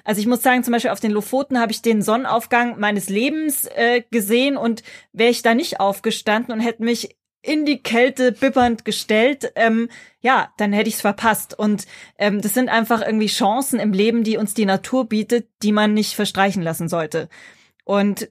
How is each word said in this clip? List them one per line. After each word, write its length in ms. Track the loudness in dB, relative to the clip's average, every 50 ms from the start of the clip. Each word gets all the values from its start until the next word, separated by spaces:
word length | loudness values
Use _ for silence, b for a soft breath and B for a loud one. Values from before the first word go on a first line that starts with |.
| B
Also 160 | -4 -2 0
ich 60 | 0
muss 160 | 0 0 2 4
sagen, 220 | 4 4 2 2
zum 80 | 0 0
Beispiel 180 | 0 0 -2
auf 100 | -2 -2
den 100 | -2 -2
Lofoten 500 | 0 0 -2 -2 -2 -2 -2 0 -2 -2
habe 100 | 0 -2
ich 120 | -2 -2 0
den 180 | 0 2 2
Sonnenaufgang 800 | 2 2 0 0 0 0 -2 -2 0 0 0 0 0 0 -2 -2
meines 300 | -2 -2 -2 -2 -4 -4
Lebens, 560 | -2 -2 0 0 -2 -2 -4 -4 -4 -4 -6
äh, 360 | -6 -2 0 2 2 2 2 0 0
gesehen 460 | -2 -2 0 2 2 2 2 2 0
und 260 | 0 -2 -2 -2 -4 B B B B B B B
wäre 180 | 0 2 2
ich 120 | 2 2 2
da 120 | 2 2
nicht 260 | 2 0 -2 -2 0
aufgestanden 720 | 0 0 0 -2 -4 -4 -4 -4 -2 0 0 0 -2 -4 -4
und 60 | -2
hätte 220 | -2 -2 -2 -2 -2
mich 340 | -2 -2 -2 -4 -10 _ _ _ _ _ _ -4
in 240 | -2 -2 0 0
die 160 | 0 -2 -2 -2
Kälte 500 | -2 2 2 2 2 2 2 2 2 2
bibbernd 540 | 2 0 0 2 4 2 2 2 -2 -4
gestellt, 640 | -6 -6 -4 -2 0 2 2 2 2 0 -2 -6 -6 -2
ähm, 360 | 0 2 2 2 2 0 -2 B B B B B B
ja, 300 | 0 0 2 2 0 -2 _
dann 160 | -4 -2 0 0
hätte 160 | 0 0 0
ich's 140 | -2 -2 -2
verpasst. 560 | -2 -2 0 0 0 0 0 -4 -10 -8 -4
Und, 260 | -2 0 0 -2 -4 B B B B B B
ähm, 240 | B -2 0 0 0
das 140 | -2 -2 0
sind 160 | 0 0 2
einfach 320 | 2 0 2 2 0 0 0
irgendwie 240 | 0 0 0 0
Chancen 520 | 0 0 0 0 2 2 0 -2 -2 -2 -2
im 140 | 0 0 2
Leben, 320 | 2 2 2 2 2 0
die 140 | 0 0 -2
uns 160 | -2 -4 -2
die 100 | 0 0
Natur 420 | 2 0 0 -2 -2 -2 -2 -2
bietet, 420 | 0 -2 -2 -2 0 0 -2 -2 _ _ -4 -2
die 100 | 0 2
man 200 | 2 2 2 2
nicht 220 | 2 0 -2 -2
verstreichen 480 | -4 -4 -2 0 0 0 0 0 -2 -2
lassen 260 | -4 -4 -4 -6 -4
sollte. 400 | -4 -4 -4 -4 -4 -6 -6 -8 B B B B B B B B B B _
Und 440 | -2 0 2 2 2 0 -2 -6 -10